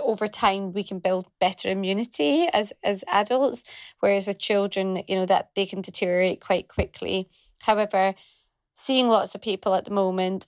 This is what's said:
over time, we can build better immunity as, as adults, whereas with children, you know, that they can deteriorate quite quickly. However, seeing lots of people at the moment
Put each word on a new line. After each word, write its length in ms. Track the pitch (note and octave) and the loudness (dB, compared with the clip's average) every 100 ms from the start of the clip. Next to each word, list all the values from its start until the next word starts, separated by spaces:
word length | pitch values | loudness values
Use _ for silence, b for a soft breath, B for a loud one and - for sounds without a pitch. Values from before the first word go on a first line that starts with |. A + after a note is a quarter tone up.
over 240 | B3 G#3+ G#3+ | 0 0 -2
time, 460 | - A3 G3 G3 | 0 0 0 -4
we 100 | F#3 | -6
can 160 | G3 F#3 | -6 -4
build 280 | F#3 F#3 F#3 - | 0 -2 -4 -2
better 300 | F3+ F#3 F#3+ | -2 0 -4
immunity 800 | F#3+ F#3+ G3 A#3+ - D4 D4 E4+ | -2 -2 -2 0 0 2 2 2
as, 200 | - G#3+ - | 0 -2 -4
as 200 | - G3+ - | -4 -4 0
adults, 560 | - G#3 B3+ C#4 - - B B B | 0 2 2 2 0 -4 B B B
whereas 260 | G3+ G3+ G3 | 0 2 0
with 100 | G3 | -4
children, 680 | - G3+ G3 G3 F#3+ F#3 - | 0 0 0 -2 -2 -4 -2
you 80 | F#3 | 0
know, 100 | F#3 | 2
that 260 | F#3+ - - | 2 0 -4
they 100 | F#3+ | -4
can 160 | F#3+ | -4
deteriorate 600 | F#3+ - F#3 F3+ F#3 - | -6 -4 0 2 2 0
quite 260 | - F#3 - | -2 -2 -2
quickly. 600 | - F3+ - - F#3+ F#3+ b b b | -6 -6 -6 -4 -4 -6 b b b
However, 500 | - G#3+ G#3 G3 F#3+ F#3+ b b b b _ - | 0 2 2 2 2 0 b b b b _ -4
seeing 340 | - C4 B3 | 0 2 4
lots 260 | A3 - G3+ | 4 2 -4
of 60 | |
people 340 | - G3 - F#3+ | -6 -4 0 0
at 80 | |
the 80 | - | 0
moment 540 | G3+ F#3+ F#3 F#3 F#3+ | 0 0 0 -2 -4